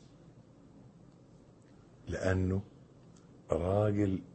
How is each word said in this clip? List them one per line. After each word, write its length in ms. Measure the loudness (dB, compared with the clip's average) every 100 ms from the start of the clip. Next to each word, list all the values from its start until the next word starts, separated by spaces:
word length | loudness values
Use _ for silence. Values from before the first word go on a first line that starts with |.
| -20 -20 -20 -20 -20 -20 -20 -20 -20 -20 -20 -20 -20 -20 -20 -20 -20 -20 -20 -16 -10
لأنه 520 | -4 0 0 2 0 -4 -14 -20 -20 -20 -20 -20 -20 -4
راجل 720 | -2 0 2 2 2 0 -2 -6